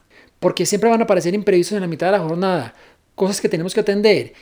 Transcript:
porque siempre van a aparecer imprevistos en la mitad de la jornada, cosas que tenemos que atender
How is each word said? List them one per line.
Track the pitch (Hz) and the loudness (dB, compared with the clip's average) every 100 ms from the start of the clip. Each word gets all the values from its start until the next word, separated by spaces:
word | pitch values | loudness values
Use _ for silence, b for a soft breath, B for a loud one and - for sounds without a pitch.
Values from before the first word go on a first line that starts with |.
| _ b b - | _ b b -4
porque | 180 - 175 | -2 0 -2
siempre | 202 226 | 0 2
van | 226 | 2
a | |
aparecer | 226 185 165 | 2 2 0
imprevistos | 202 196 185 175 208 | -2 2 2 2 -2
en | |
la | 180 | -4
mitad | 151 175 | -2 0
de | 202 | 0
la | |
jornada, | 160 170 190 175 117 - b b _ | 0 -2 0 -2 -4 -12 b b _
cosas | - 190 196 | -4 -2 0
que | 220 | -2
tenemos | 170 180 | -2 -4
que | 220 | -2
atender | 202 202 214 170 113 b | -2 2 4 2 0 b